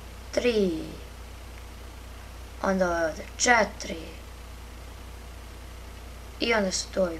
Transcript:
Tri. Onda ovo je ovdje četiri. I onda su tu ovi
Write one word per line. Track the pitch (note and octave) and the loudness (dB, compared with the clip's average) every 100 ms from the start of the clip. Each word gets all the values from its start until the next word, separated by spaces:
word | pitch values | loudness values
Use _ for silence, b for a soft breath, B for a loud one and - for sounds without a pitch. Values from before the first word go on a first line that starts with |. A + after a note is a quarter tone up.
| - - - | -12 -12 -4
Tri. | - B3 G#3+ F#3+ D#3+ - - - - - - - - - - - - - - - - - - | 2 4 6 4 2 -4 -8 -12 -14 -14 -12 -12 -12 -12 -12 -12 -12 -12 -12 -12 -12 -12 -2
Onda | G3 F#3+ F3+ | 4 6 6
ovo | E3+ | 6
je | D#3+ | 2
ovdje | E3+ - - | 0 -6 2
četiri. | B3+ A#3 G3 - - E3 - - - - - - - - - - - - - - - - - - - - - - - - | 8 8 8 2 -6 -6 -8 -10 -12 -12 -12 -12 -12 -12 -12 -12 -12 -12 -12 -12 -12 -12 -12 -12 -12 -12 -12 -12 -10 0
I | A#3 | 4
onda | A3 F#3+ | 6 4
su | - - | 2 0
tu | - | 2
ovi | F3+ | 2